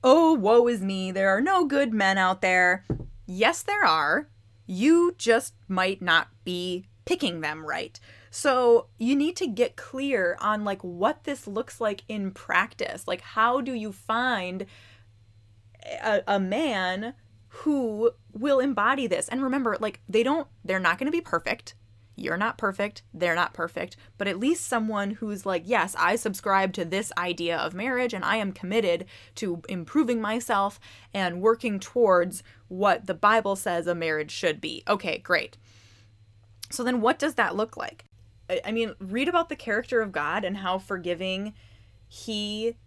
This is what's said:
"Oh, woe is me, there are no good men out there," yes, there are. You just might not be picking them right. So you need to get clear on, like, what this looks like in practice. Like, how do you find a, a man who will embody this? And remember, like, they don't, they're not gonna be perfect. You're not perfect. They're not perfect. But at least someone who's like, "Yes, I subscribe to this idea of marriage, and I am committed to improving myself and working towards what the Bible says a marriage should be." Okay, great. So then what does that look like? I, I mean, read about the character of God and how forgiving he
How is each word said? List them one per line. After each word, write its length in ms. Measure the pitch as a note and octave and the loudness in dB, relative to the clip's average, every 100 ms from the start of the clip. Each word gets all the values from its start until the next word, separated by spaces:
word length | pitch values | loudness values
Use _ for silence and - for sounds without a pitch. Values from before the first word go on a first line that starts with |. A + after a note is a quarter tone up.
"Oh, 300 | B3+ D4+ E4 | 8 8 8
woe 340 | D#4 G3 A#3 A#3+ | 4 6 6 6
is 140 | A#3 | 2
me, 300 | F#3+ G3 F#3+ | -2 -4 -4
there 180 | F#3 G3 | 0 2
are 120 | G3 | 4
no 240 | D4 F#4+ D#4 | 4 2 2
good 260 | C#4 C#4 | 2 2
men 260 | G#3+ F#3+ F#3+ | 2 2 4
out 240 | F#3 F#3+ | 2 2
there," 440 | F#3+ F3+ F3+ F#3 - - - - - | 2 4 4 2 -2 -8 -8 -16 -12
yes, 380 | F#3 A3+ E4 | 2 2 2
there 200 | - G#4 | -4 2
are. 460 | F#4 D#3+ D3 F3 D4+ _ _ _ - | 4 4 2 0 -2 _ _ _ -10
You 480 | F#3 B3+ E4+ F4 F4 | 0 4 6 4 0
just 380 | A3+ A3+ - - - | 2 2 2 -14 -6
might 340 | F#3 F#3 G3 | -2 0 -2
not 260 | F3+ E3 - _ | 2 2 2 _
be 420 | - F3+ F3+ F3+ F#3+ _ - | -8 -6 -4 -6 -8 _ -4
picking 360 | F4+ B3+ E3+ | -2 -2 -4
them 240 | D#3 D#3 D#3 | -6 -6 -6
right. 340 | D3+ - - - - - | -6 -8 -14 -20 -20 -16
So 580 | - D4 B3+ A#3+ A#3 - _ | -4 0 4 6 6 4 _
you 160 | A#3 C#4 | 0 2
need 200 | D4+ F4+ | 2 -2
to 100 | F4 | -6
get 280 | G3+ A#3+ - | 0 -2 -2
clear 600 | - C4 C#4 B3 F3+ F3 | -12 -6 -2 0 0 -2
on, 240 | G3+ G#3+ | -2 -2
like, 180 | G#3 G3 | -4 -6
what 400 | F3+ F3 G#3 D4+ | -8 -2 -2 -2
this 240 | - C#4 - | -8 -8 -6
looks 340 | G3+ C4 - | -8 -8 -4
like 220 | A3 G3 - | -4 -4 -10
in 240 | G#3 G3 | -8 -8
practice. 760 | F#3+ - F3 G3+ - - - - | -8 -2 0 0 -6 -8 -8 -6
Like, 140 | F#3 | -6
how 380 | - - A3+ B3+ | -6 0 2 2
do 140 | B3+ | -2
you 180 | B3 G#3+ | -6 -6
find 760 | F#3+ - A3+ B3+ A3+ F3+ F#3 G3 - - - - _ _ - _ _ _ _ - - | -10 -4 -2 0 -2 -4 -6 -10 -14 -20 -20 -20 _ _ -20 _ _ _ _ -14 -6
a, 180 | - G#3 - | 0 0 2
a 120 | G#3 | 0
man 760 | F#3 G#3+ D#4 G#3 F#3 F#3 A3+ - _ _ _ | 2 0 0 0 -2 -2 -6 -12 _ _ _
who 640 | - D#4 C#4+ A#3+ G#3+ A#3 - _ | -6 -2 0 0 0 -2 -2 _
will 280 | G#3+ C4+ C4+ | -6 2 2
embody 480 | C4+ A3 G#3+ C#4 A#3+ | 2 2 2 2 0
this? 200 | F3 - | -2 -2
And 140 | B3+ | -2
remember, 340 | C4+ C#4 A#3+ G#3 | -2 0 0 -2
like, 220 | G#3+ - - | -4 -6 -2
they 140 | G#3+ | 0
don't, 260 | A#3+ D#4 C#4+ - | 2 0 -4 -12
they're 160 | - F#3+ | -4 0
not 200 | F3+ - | 2 0
gonna 120 | C4+ | -2
be 100 | E4 | -2
perfect. 520 | - E3+ - A#3+ - - _ - _ - | -2 -4 -2 -6 -8 -20 _ -20 _ -10
You're 220 | - E3+ | -6 -2
not 200 | A3 - | -4 -2
perfect. 440 | G#3 F#3+ G3+ - _ | -6 -2 -6 -6 _
They're 220 | D#3 F3 E3 | -4 0 0
not 180 | F3 | -2
perfect. 440 | - E3+ E3+ F3 - - - | -2 -8 -6 -10 -12 -20 -6
But 100 | G3+ | -6
at 120 | F#3 | -2
least 280 | B3+ E4+ - | 0 -2 -2
someone 440 | A#3+ A3 G#3 G3+ | -2 -2 -2 -4
who's 340 | G#3 A3 G3+ G3 | -6 -8 -6 -4
like, 180 | F3+ F3 | -4 0
"Yes, 300 | A3+ F3+ - | 0 0 0
I 180 | E3+ A3 | 0 2
subscribe 580 | F#3+ F#3+ G#3 G3 F#3+ | -2 -4 2 2 2
to 120 | F#3+ E3 | -2 -2
this 260 | F#3+ A3 - | -2 -4 -4
idea 400 | F3+ E3+ E3+ E3 | -4 -2 -2 -2
of 160 | D3+ | -2
marriage, 400 | F3+ A#3+ B3 B3 | -4 -4 -2 -2
and 100 | G#3 | -2
I 120 | F3 A3 | -2 0
am 160 | G3 | -2
committed 540 | F#3 F3+ A3 G#3 E3+ - - - - | -6 -2 0 2 0 -4 -18 -20 -8
to 280 | G#3 E3+ - | -6 -6 -6
improving 540 | F#3 D#3+ D4 B3 A#3 | -8 -2 0 2 0
myself 580 | G#3+ A3+ - G#3 G3 - - - - | 0 -4 0 0 0 -4 -20 -20 -10
and 280 | G3 F#3 F3 | -4 -2 2
working 380 | G#3 A#3 A#3+ G3+ | 2 2 0 -4
towards 640 | - B3 A3+ F3+ F3+ F#3 - - _ | -4 4 6 6 4 -4 -14 -20 _
what 400 | F#3 G3+ F3 G3+ | 0 2 2 -2
the 80 | E3 | 2
Bible 400 | G#3 A3 G#3+ G3 | 4 4 2 -2
says 320 | - E3+ E3+ | -2 -2 -2
a 80 | E3+ | -2
marriage 360 | E3 D#3 D3+ | -2 -2 -4
should 300 | - F3 D3+ | -2 -2 -2
be." 220 | D#3 - - | -8 -10 -2
Okay, 300 | G3+ - - | -2 -2 -6
great. 400 | - F3+ - - _ - - - - _ - - _ - - | -2 -2 -2 -16 _ -20 -20 -20 -20 _ -20 -20 _ -20 -14
So 140 | - | -6
then 180 | B3 B3 | -2 2
what 160 | A3 - | 2 2
does 180 | D4 - | 0 0
that 200 | G#3+ F#3 | 0 0
look 220 | A3+ - | -6 -6
like? 280 | - - - - - - - | -10 -12 -20 -20 -20 -20 -6
I, 140 | F#3 - | -6 -4
I 60 | |
mean, 220 | A3 A3+ - | -4 -4 -6
read 280 | F#3+ A3 D4 | -6 -2 0
about 220 | F4 E4 | 0 -2
the 60 | D4 | -6
character 460 | - G#3 B3 A#3+ | -4 -4 0 -2
of 100 | G#3+ | -2
God 340 | E3 D3 F#3 G3 | -4 -2 -2 -4
and 120 | G3 | -4
how 200 | F#3+ F#3+ | -4 -4
forgiving 800 | F#3+ F#3+ F3 E3+ F#3 F#3+ G#3 - - - - _ - | -4 -8 -4 -4 -4 -6 -8 -12 -20 -20 -20 _ -20
he 680 | - - G#3+ G#3 G#3+ A3 A#3 | -16 -8 -6 -4 -4 -6 -6